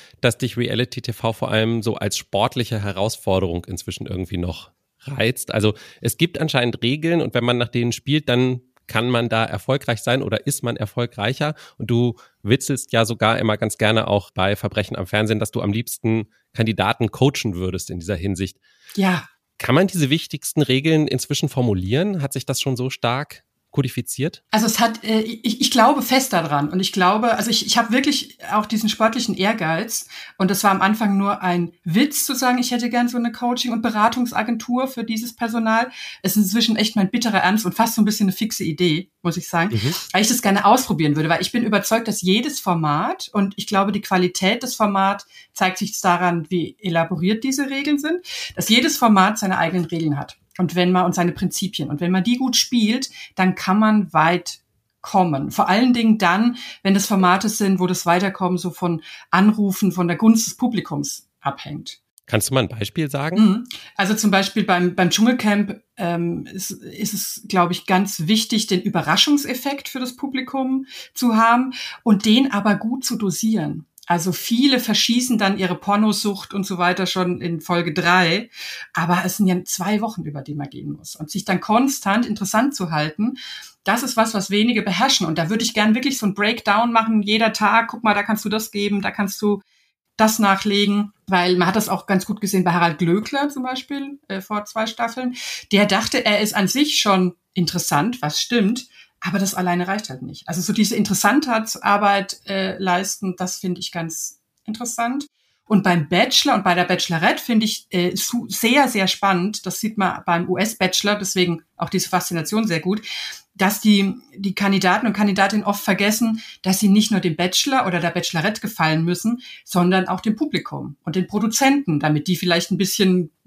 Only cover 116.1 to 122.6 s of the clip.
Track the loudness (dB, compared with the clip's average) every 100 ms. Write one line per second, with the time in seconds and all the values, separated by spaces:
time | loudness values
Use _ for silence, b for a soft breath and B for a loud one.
116.1 | 2 0 -2 B B -2 2 6 6 4
117.1 | 0 0 0 0 0 0 0 0 0 0
118.1 | -2 -2 -2 -2 -2 -8 0 0 2 0
119.1 | 0 -2 -4 B B -4 2 4 2 0
120.1 | -2 -2 -2 -2 -4 -6 -10 -12 -10 -4
121.1 | -4 -2 -2 -2 2 4 4 2 0 2
122.1 | 0 0 -2 2 0